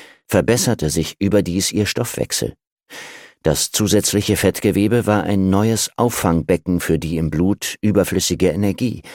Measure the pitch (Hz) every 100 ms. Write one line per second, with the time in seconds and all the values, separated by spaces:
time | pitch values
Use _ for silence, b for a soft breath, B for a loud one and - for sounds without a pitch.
0 | B B _ 101 - 117 160 110 78 82
1 | 78 - 101 104 87 90 - 90 101 -
2 | 120 - - - - - _ _ _ B
3 | B B B B 80 76 - - 107 101
4 | - 101 101 98 98 - 107 95 104 120
5 | 101 104 82 101 95 98 110 110 - -
6 | 120 - 98 82 80 87 - 90 - 82
7 | 80 82 80 76 92 101 - - 107 101
8 | 92 92 - 82 90 80 101 95 123 -
9 | B